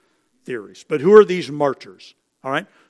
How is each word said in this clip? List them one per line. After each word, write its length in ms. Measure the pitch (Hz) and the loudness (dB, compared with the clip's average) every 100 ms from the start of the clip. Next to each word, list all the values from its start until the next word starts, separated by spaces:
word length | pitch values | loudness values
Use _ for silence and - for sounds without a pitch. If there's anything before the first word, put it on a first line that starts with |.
| _ _ _ _ | _ _ _ _
theories." 400 | - 123 98 95 - | -14 -14 -14 -20 -10
But 140 | 156 | -4
who 120 | 151 | 4
are 100 | 214 | 6
these 260 | 196 180 131 | 6 0 -8
martyrs? 640 | 147 147 127 - 90 - _ _ _ | -6 -4 -6 -14 -20 -20 _ _ _
All 80 | 131 | -8
right? 160 | 139 196 _ _ | -8 -10 _ _